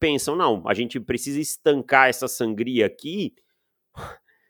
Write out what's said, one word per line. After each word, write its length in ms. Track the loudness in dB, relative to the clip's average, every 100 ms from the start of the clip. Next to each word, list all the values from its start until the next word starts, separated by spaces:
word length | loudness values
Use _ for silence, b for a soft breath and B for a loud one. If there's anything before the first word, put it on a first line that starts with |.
pensam, 340 | 0 0 -2
"Não, 320 | 0 2 2 0
a 60 |
gente 260 | -2 -2 -6
precisa 400 | -6 -6 -4 -6
estancar 720 | -6 0 2 2 4 4 6
essa 180 | 2 -4
sangria 600 | -2 -4 -2 -2 2 0
aqui", 480 | 0 -10 -6 -6 _ _ _ _ _ _ -16 B B B B